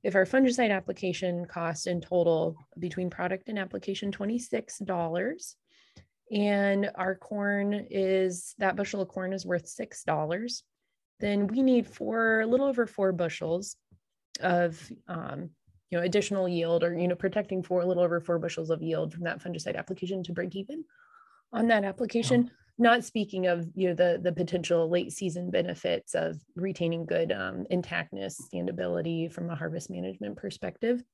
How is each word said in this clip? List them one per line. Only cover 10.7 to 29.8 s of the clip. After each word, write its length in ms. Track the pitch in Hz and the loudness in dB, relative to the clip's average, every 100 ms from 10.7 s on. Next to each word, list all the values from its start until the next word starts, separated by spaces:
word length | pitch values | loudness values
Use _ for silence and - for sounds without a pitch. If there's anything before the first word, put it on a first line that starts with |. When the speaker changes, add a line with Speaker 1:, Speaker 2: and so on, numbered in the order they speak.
| _ _ _ _ _ | _ _ _ _ _
Speaker 1:
then 280 | 208 202 202 | 0 2 2
we 160 | 226 | 4
need 240 | 262 247 240 | 6 4 2
four, 540 | - 214 226 226 220 | -6 -4 0 2 4
a 60 | 220 | 4
little 200 | 247 277 | 2 2
over 180 | 240 226 | 2 -2
four 260 | - 190 | 2 0
bushels 640 | 180 170 - 160 170 196 - _ _ _ _ _ - | 2 -2 -2 -2 -2 -4 -14 _ _ _ _ _ -2
of, 400 | 185 175 175 160 - - - | 2 4 2 -2 -16 -18 -10
um, 420 | 170 139 135 170 _ _ _ _ | -8 -6 -8 -10 _ _ _ _
you 80 | 175 | 0
know, 60 | |
additional 440 | 180 202 202 196 185 | 4 4 2 0 2
yield, 360 | 175 165 170 | 2 4 4
or, 140 | 165 170 | 4 2
you 100 | 175 | 2
know, 80 | 262 | 2
protecting 480 | 190 208 208 190 | 2 0 0 -4
for 180 | 175 180 | 2 2
a 40 | 180 | 4
little 180 | 175 | 4
over 180 | 175 170 | 4 2
four 160 | 165 170 | 2 0
bushels 320 | 170 165 160 | 0 -4 -2
of 140 | 160 | -2
yield 280 | 160 160 156 | 0 0 -2
from 120 | 160 | -2
that 200 | 170 160 | -4 -4
fungicide 320 | 175 170 156 175 | -6 -6 -4 -6
application 460 | - 185 180 190 | -6 -6 -4 -4
to 80 | 170 | -4
break 240 | 175 180 185 | -4 -4 -6
even 300 | 202 320 311 _ _ - _ _ _ | -8 -10 -12 _ _ -20 _ _ _
on 160 | 226 233 | 0 4
that 140 | 220 196 | 4 2
application. 580 | 190 233 233 226 247 | -4 -2 0 4 4
Speaker 2:
Yeah. 60 | 247 _ _ - | 4 _ _ 4
Speaker 1:
Not 240 | 233 240 | 6 6
speaking 440 | 240 226 202 190 185 | 2 -4 -4 0 2
of, 200 | 175 165 | 2 -2
you 140 | - 185 | 0 0
know, 80 | 170 | 4
the, 240 | 175 175 | 4 4
the 100 | 180 | 0
potential 560 | 165 170 180 160 170 165 | 0 -2 -2 2 2 4
late 240 | 175 - | 2 0
season 380 | - 190 165 180 | -4 -4 -4 -2
benefits 640 | 185 175 170 - - - | 0 0 -2 -2 -2 -2
of 260 | - 80 156 _ - | -2 -2 -4 _ -6
retaining 520 | 190 185 170 165 165 | -4 -2 -2 -2 -2
good, 240 | 165 165 | 0 0
um, 340 | 101 92 90 - | -2 -4 -6 -2
intactness, 680 | 180 175 175 160 196 196 - - | -2 -2 -4 -4 -8 -8 -10 -10
standability 760 | 175 180 175 - 175 165 165 165 | -6 -4 -4 -2 -2 -2 -4 -4
from 180 | 165 170 | -6 -8
a 60 | 165 | -6
harvest 340 | 165 165 | -6 -8